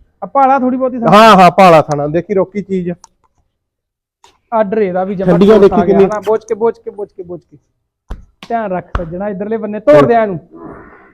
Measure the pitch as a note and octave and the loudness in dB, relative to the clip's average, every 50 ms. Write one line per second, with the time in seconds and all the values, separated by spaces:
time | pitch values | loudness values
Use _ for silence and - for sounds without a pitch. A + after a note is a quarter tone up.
0 | _ _ _ - G3 F#3 - C#4 C4+ C4 C4+ C4+ B3+ B3+ C4 B3+ C4 B3+ B3+ B3 | _ _ _ -16 -10 -4 0 0 2 2 2 0 0 -2 -4 -4 -4 -6 -4 -4
1 | A#3 - G3 G#3 A3+ A3 G3 F#3 F3+ E3+ - G#3 F#3+ F3+ E3 D3+ C#3 - D3 C#3+ | 0 2 4 6 6 6 6 6 6 4 4 4 6 6 6 4 2 0 -4 -6
2 | C#3+ D3+ D3+ F3 E3+ - G#3 F#3+ F3 F#3 - G#3 F#3+ - F#3+ F#3 F3 F3 E3+ - | -4 -4 -4 -4 -4 -2 -2 -2 -4 -4 -6 -10 -8 -6 -6 -6 -6 -6 -10 -12
3 | _ _ _ _ _ _ _ _ _ _ _ _ _ _ _ _ _ _ _ _ | _ _ _ _ _ _ _ _ _ _ _ _ _ _ _ _ _ _ _ _
4 | _ _ _ _ _ _ _ _ _ - A#3+ A3 A3 F#3+ A3 A3 G#3 F3+ F3 F3+ | _ _ _ _ _ _ _ _ _ -6 -4 -4 -2 -2 -2 -4 -4 -2 -4 -4
5 | F#3+ G3 G#3 F3+ F#3+ F#3 E3+ E3+ G3+ G3 A3 G3+ G3 F#3 F3+ F3 F3 F#3+ G3 G3 | -4 -6 -6 -4 0 0 2 4 4 4 6 6 4 4 2 2 0 2 2 2
6 | G3 F#3 G#3+ G#3 F#3+ G#3 A3 A3 A3 - A3+ G3+ A#3 A#3 A3+ _ - A3+ G3+ G3+ | 2 0 -2 -4 -2 -2 -2 -2 -2 -6 -6 -4 -2 -4 -4 _ -12 -16 -14 -14
7 | G3+ G3 _ G3 F3+ E3+ F3 E3 _ _ D3 C3+ _ _ _ _ _ _ _ _ | -16 -16 _ -18 -16 -14 -16 -16 _ _ _ _ _ _ _ _ _ _ _ _
8 | _ - - - - _ _ _ - - A#3 A3+ G#3+ G3 F3+ F3 F3 _ - F#3 | _ -16 -16 -16 -16 _ _ _ -10 -8 -6 -6 -6 -6 -6 -8 -8 _ -8 -8
9 | F3 D#3+ E3+ F3+ G3+ G#3 G3+ F3+ G3+ G#3 A3+ A3 G#3+ G#3 G#3 G#3+ G#3+ C#4+ D4+ D4 | -8 -8 -10 -8 -8 -8 -8 -8 -8 -8 -8 -8 -8 -8 -10 -6 -2 0 0 2
10 | C4+ A#3+ A#3 A3+ A3 G3+ F3+ D3 - _ - - - - - - - - - _ | 2 2 0 0 -2 -4 -6 -10 -12 _ -20 -20 -20 -20 -20 -20 -20 -20 -20 _
11 | _ _ | _ _